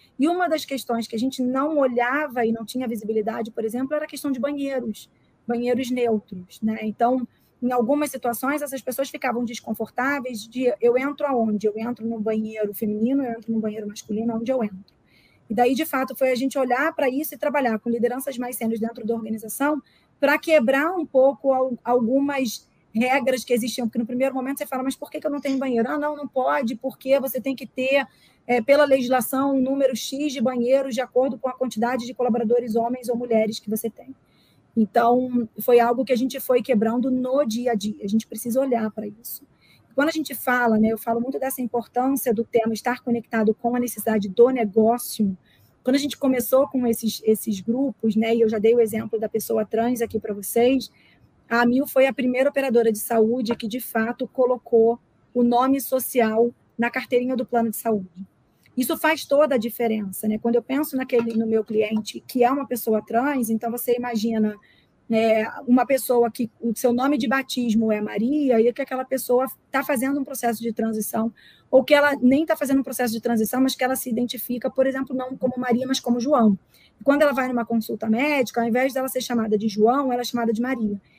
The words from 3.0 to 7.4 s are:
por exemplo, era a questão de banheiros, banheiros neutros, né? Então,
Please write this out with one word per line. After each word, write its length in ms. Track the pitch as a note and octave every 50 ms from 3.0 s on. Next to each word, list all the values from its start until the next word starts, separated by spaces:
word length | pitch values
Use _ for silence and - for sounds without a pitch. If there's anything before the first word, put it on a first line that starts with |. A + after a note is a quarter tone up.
| A3 G#3 A3 A3 G3 A3 A3+ A#3+ A3 A3+
por 140 | - A#3 G#3+
exemplo, 300 | A3 A#3 B3+ C4 C4+ D4+
era 120 | D4+ D4+
a 20 | D4+
questão 240 | D4 C4+ - C#4+
de 80 | C4 B3+
banheiros, 680 | C4+ C#4+ D4 C#4+ C#4 C4+ C4+ B3+ A#3+ A3 G#3 - - - _ _ _ _ _ _ _
banheiros 440 | A3+ A#3+ A#3 A#3+ B3 B3 B3 C4 A#3+
neutros, 720 | B3+ B3 A#3+ A#3 A3 G#3 - _ F#3+ F3+ F3+ - - -
né? 160 | A3 A3 A3 A3
Então, 460 | A3 A3 G#3+ - A#3 B3 C4 B3+ A#3+ - _ _